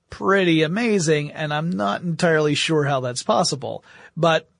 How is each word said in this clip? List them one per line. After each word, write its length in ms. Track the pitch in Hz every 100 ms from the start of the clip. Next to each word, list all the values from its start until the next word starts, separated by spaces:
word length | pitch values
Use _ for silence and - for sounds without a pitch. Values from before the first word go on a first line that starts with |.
| -
pretty 540 | - 202 196 180 160
amazing, 680 | 156 196 240 202 160 151 147
and 220 | 147 156
I'm 180 | 151 165
not 300 | 190 202 202
entirely 540 | 175 156 175 156 151 143
sure 280 | - 160
how 160 | 143 139
that's 240 | 123 123
possible. 600 | - 220 170 139 117 107 _ - - -
But 340 | 165 160 -